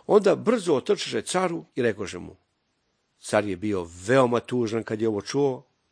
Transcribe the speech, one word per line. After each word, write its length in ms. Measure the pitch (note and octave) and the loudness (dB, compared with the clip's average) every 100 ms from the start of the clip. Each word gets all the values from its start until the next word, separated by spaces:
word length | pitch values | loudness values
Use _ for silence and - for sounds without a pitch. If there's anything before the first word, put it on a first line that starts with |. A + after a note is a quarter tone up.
| - | 2
Onda 280 | G3+ F#3+ C3+ | 4 6 2
brzo 380 | C3 A#3+ F3 | 2 0 2
otrčeše 480 | C3 - F#3+ C3+ A#2 | 0 2 -2 -2 -4
caru 440 | - F3+ F#3 E3 - - | -2 -2 -2 -4 -8 -2
i 60 | |
rekoše 380 | A#2+ G2 F2+ F2+ | 0 0 -6 -10
mu. 160 | E2 E2+ _ _ _ _ _ _ _ _ | -14 -18 _ _ _ _ _ _ _ _
Car 260 | - G#2+ G#2 | -2 0 0
je 100 | F2 | -4
bio 320 | G#2+ F#2+ E2+ F2 F#2+ | -2 -4 -6 -8 2
veoma 320 | C3+ B2 A#2+ | 4 4 2
tužan 440 | - B2 A2+ A2+ | -2 -2 -2 -4
kad 180 | - A2 | -4 -2
je 60 | A2+ | -2
ovo 140 | G2+ | -2
čuo, 420 | - C3+ C#3+ B2+ - _ _ | -4 0 0 -2 -10 _ _